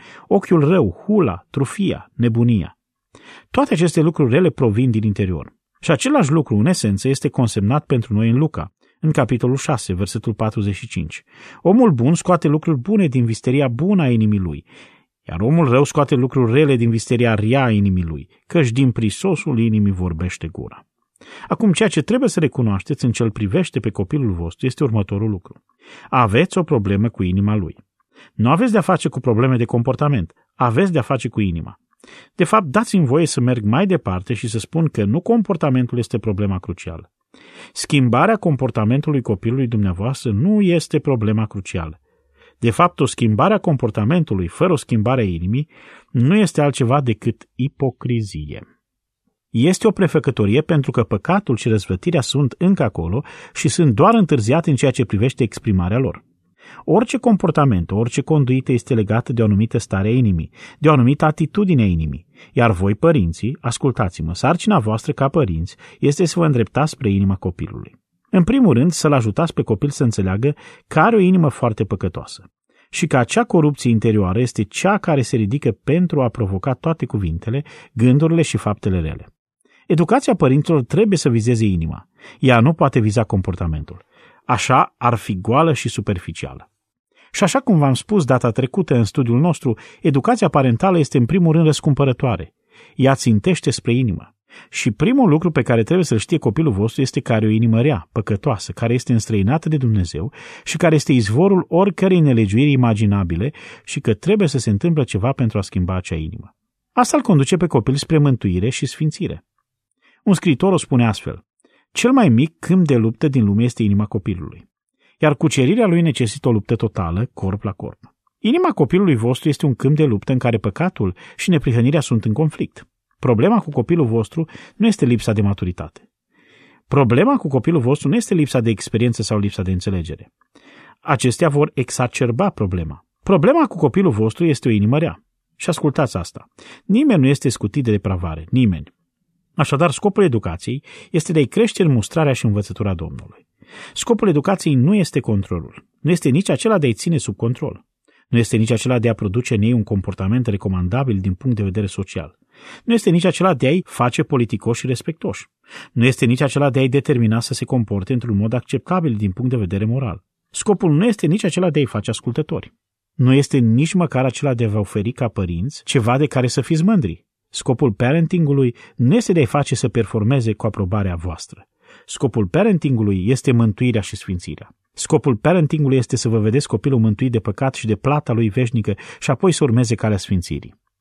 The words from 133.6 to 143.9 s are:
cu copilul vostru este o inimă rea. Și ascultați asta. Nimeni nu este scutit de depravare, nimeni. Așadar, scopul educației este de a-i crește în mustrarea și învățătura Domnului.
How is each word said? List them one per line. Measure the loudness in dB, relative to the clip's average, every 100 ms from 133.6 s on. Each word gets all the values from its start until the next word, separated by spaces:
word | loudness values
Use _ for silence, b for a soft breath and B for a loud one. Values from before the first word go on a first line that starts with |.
| 0
cu | 0
copilul | 0 2 0
vostru | 0 -2 0
este | -2 0 0
o |
inimă | 2 2 0
rea. | -2 -8 _ _ _ _
Și | -6
ascultați | -2 -2 0 -2 -4
asta. | -10 -14 -20 _ B B
Nimeni | 0 2 4 4
nu | 4
este | 2 0
scutit | -2 -4 -2
de | 0
depravare, | 0 -2 -4 -6 -10 -2
nimeni. | 0 2 0 -8 _ _ _ _ _ _
Așadar, | -6 -2 0 0
scopul | 0 -2 2
educației | 0 0 -4 -10 -8 -10 B B B
este | -6 0
de | 0
a-i | 0
crește | 0 0 2
în | 2
mustrarea | 2 0 -2 0
și | 0
învățătura | 0 -2 -4 -6 -4
Domnului. | -4 -8 -12 -18 -20 _ _ B B B